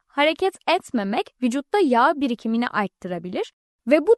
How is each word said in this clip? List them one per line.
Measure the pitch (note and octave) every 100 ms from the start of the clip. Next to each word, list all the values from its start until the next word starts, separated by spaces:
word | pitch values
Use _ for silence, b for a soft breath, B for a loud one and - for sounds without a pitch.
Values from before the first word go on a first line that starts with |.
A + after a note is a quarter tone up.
| _
Hareket | - D4 D#4+ F#4 - -
etmemek | F4 - A#3 G3 A#3+ G#4+ _
vücutta | B3 C4 - G#4
yağ | E4 A#3 C#4 D#4
birikimini | C4+ A#3+ A3+ A3+ A#3+
arttırabilir | - G3 _ F3+ F3 F3+ A#3+ A4+ _ _ _ -
ve | D4+
bu | D#4